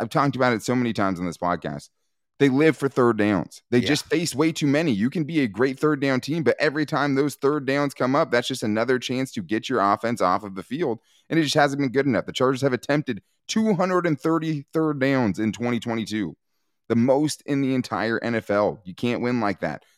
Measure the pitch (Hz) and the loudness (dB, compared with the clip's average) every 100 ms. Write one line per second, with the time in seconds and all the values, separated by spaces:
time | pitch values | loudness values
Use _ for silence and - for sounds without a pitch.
0 | 113 160 143 127 127 113 - 127 120 110 | -4 0 0 2 0 0 0 -2 0 0
1 | 98 90 90 78 87 87 78 71 - _ | -2 -2 -6 -4 -2 -2 -4 -10 -14 _
2 | _ _ _ - 139 131 156 139 135 - | _ _ _ 2 2 4 4 2 -2 2
3 | 120 110 104 98 65 - - 120 185 - | 2 4 2 0 -2 -12 -2 0 2 -2
4 | - 156 170 120 160 156 147 139 165 101 | 0 -2 -2 0 -2 0 0 2 2 0
5 | 117 180 147 160 127 95 135 131 156 147 | 0 -2 -4 -2 -2 0 -2 0 -2 0
6 | 139 131 - 170 127 - 151 143 147 143 | 0 -2 -2 0 2 2 2 0 -2 0
7 | 143 135 147 - 139 151 131 139 143 - | 0 2 0 0 0 0 0 0 0 0
8 | 127 139 151 120 117 131 110 107 120 127 | 0 2 2 0 -2 -4 -2 0 2 0
9 | - 127 131 - 85 110 - 123 98 104 | 0 -4 -4 -6 -4 -4 -2 2 2 2
10 | 113 117 92 95 104 95 - 127 160 113 | 0 0 2 0 -2 -12 -10 -6 -4 -6
11 | _ _ - 156 147 156 143 139 139 120 | _ _ -4 0 2 2 2 2 0 0
12 | 139 104 - - 131 131 139 123 - 147 | 2 0 -2 0 0 2 0 -2 -2 -2
13 | 147 107 _ _ - 220 220 185 185 180 | -2 -8 _ _ -6 -2 0 2 2 2
14 | 170 147 160 165 160 151 139 160 156 143 | 0 0 0 0 0 -4 -4 -2 0 0
15 | 131 135 113 92 107 95 120 120 123 117 | 2 2 2 0 -2 -2 -2 -2 -2 -4
16 | 101 107 90 - _ _ _ _ - 117 | -4 -4 -4 -8 _ _ _ _ -2 2
17 | 123 135 151 - - 139 135 131 123 101 | 4 4 2 -4 -4 -2 0 -2 -2 -2
18 | 110 113 113 117 - 101 104 71 180 175 | -2 -2 -2 -4 0 0 0 -2 -12 -6
19 | 120 110 120 123 104 92 82 67 _ | -4 -2 -2 0 -2 -2 -6 -8 _